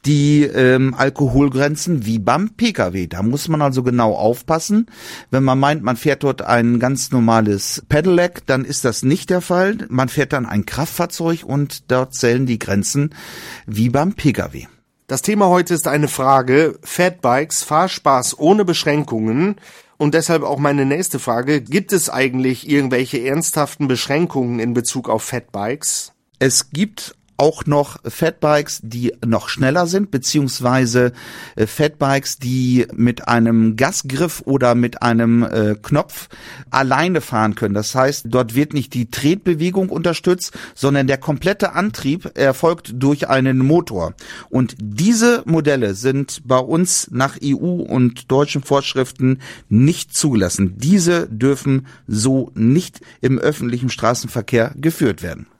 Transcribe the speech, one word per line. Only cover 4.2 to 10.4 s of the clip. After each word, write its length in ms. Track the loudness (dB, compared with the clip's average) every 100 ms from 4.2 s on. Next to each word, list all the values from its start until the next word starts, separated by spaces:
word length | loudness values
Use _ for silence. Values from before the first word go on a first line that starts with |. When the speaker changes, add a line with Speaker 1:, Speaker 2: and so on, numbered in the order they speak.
| 0 -2 -2 -4 2 0 0 -10 -18 -18 -4
Speaker 1:
Wenn 120 | 0
man 140 | 2 2
meint, 240 | 2 0
man 160 | -2 0
fährt 240 | 0 0
dort 220 | 0 -2
ein 340 | 0 2 4 2
ganz 320 | 0 -2 -2
normales 720 | 2 4 4 2 0 -4 -10 -2
Pedelec, 560 | 0 4 2 2 -4
dann 200 | -2 -2
ist 200 | -2 -2
das 160 | -2 0
nicht 300 | 0 0 0
der 100 | -2
Fall. 460 | 0 0 0 -2 -4
Man 200 | -2 -2
fährt 220 | -2 -2
dann 140 | -2